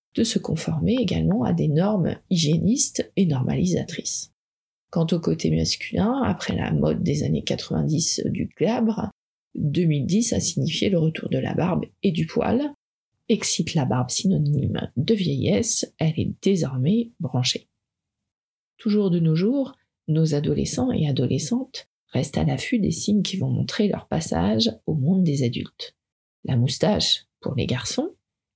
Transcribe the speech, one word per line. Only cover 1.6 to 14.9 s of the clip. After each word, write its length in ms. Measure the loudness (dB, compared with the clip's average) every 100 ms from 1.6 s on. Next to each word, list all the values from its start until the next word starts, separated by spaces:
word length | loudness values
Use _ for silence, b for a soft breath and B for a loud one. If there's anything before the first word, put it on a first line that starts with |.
| 2
normes 480 | 2 2 0 -2 -4 -2
hygiénistes 840 | 0 2 2 2 0 -2 -4 -4 0
et 100 | 2
normalisatrices. 1080 | 2 0 0 0 0 -4 -8 -8 -10 -12 _ _ _ _ _ -6
Quant 160 | -2 0
au 80 | 0
côté 300 | 0 0 2
masculin, 680 | 2 0 -2 -4 0 2 2
après 320 | 0 -2 -2 -2
la 160 | 0
mode 300 | 2 2 0
des 200 | 0 0
années 220 | 0 -2
quatre-vingt-dix 800 | -2 -4 -4 -2 0 0 -2 -2 -2
du 240 | -4 -6 -2
glabre, 540 | 0 0 0 -2 -6 -10 _ _ _
deux 300 | -4 -2 2
mille 220 | 2 2 0
dix 260 | 0 0
a 80 | 0
signifié 500 | -2 -2 -2 0 2
le 80 | 2
retour 300 | 2 -2 -4
de 100 | -2
la 160 | -2
barbe 320 | 0 0 0 -4 _
et 80 | -2
du 160 | 0 -2
poil. 460 | 0 0 0 -2 -8 _ _ _ _ -2
Excite 460 | 0 0 -2 0
la 100 | 0
barbe 260 | 0 0 -2
synonyme 800 | -2 0 2 2 0 0 -2 -4